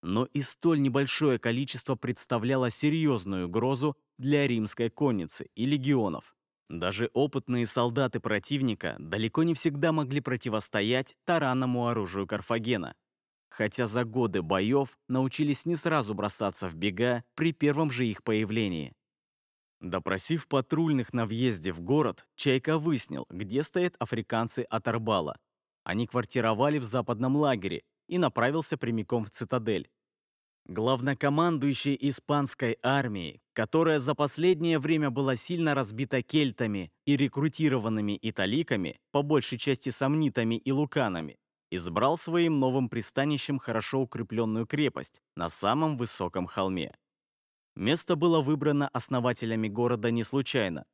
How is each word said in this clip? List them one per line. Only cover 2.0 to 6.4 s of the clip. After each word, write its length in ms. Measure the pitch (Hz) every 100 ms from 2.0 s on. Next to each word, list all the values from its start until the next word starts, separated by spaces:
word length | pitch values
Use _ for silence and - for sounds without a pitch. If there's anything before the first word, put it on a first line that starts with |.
| 123 127 - 120 117 135 127
серьезную 760 | - 147 160 156 120 92 95 87
угрозу 500 | 98 123 135 147 143 _ _
для 280 | 131 147 139
римской 440 | 120 107 - 117
конницы 580 | - 143 110 82 - -
и 120 | - 123
легионов. 680 | 147 131 139 104 67 - _